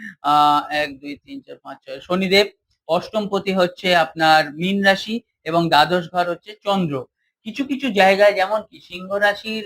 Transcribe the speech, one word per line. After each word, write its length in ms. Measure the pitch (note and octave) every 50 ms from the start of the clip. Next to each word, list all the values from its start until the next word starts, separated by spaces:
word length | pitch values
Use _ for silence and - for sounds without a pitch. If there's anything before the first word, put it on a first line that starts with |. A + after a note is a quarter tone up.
| A3 G#3 F#3 _ -
আহ, 380 | D3 D3 D3 D3 D3 D3 D3 C#3+ -
এক, 180 | D3+ D3+ D3+ D3 C#3 C3
দুই, 160 | C#3+ C#3+ C#3+
তিন, 220 | C3 _ C#3+ C#3 C#3
চার, 160 | - C#3 C#3 C#3 _
পাঁচ, 140 | C#3 C#3 - _
ছয়, 180 | - C3 C#3
শনিদেব, 460 | - - F3+ F#3 F#3+ F#3 F#3 G3 G#3 - - _ _ _ _ _ _ -
অষ্টমপতি 640 | D#3+ F3+ F3+ - - A3 G#3 G3 G3 G3 F#3+ G3+ F#3+
হচ্ছে 360 | F#3+ F3+ F3 F3+ - - F#3 F3+
আপনার 460 | F3 D#3+ E3 - D#3+ D#3+ D#3+ D#3 D#3 D#3 D3 C#3
মীন 240 | D#3 F3 F#3 G3 G3+ G3
রাশি 300 | G3 G3 F#3+ - G#3+ A3 A#3 - _ _ _ _
এবং 180 | D#3 E3 E3+ E3+ E3
দ্বাদশ 360 | D3+ C#3+ D#3 D#3+ F3+ F3+ E3+ D#3
ঘর 140 | F3 F3+ F3 F3
হচ্ছে 220 | F3 E3 _ G#3 G#3 - _
চন্দ্র। 320 | G#3 G3 G3 F3+ D#3 C#3+ C3 A#2+ - _ _ _ _ _ _ _
কিছু 160 | A3 G#3+ - C#4
কিছু 220 | B3+ C#4 B3 C4+ C4
জায়গায় 440 | G3+ G3+ F#3+ F#3+ G3 F#3+ G#3 G#3 F#3+
যেমন 260 | F#3+ F#3 F#3+ G#3+ A3 G#3+
কি 140 | - - D3+
সিংহ 300 | - - F3+ F3+ F#3 F#3 G3
রাশির 500 | G3+ G#3 G#3 G3+ G#3 - A3 A3 A3 G#3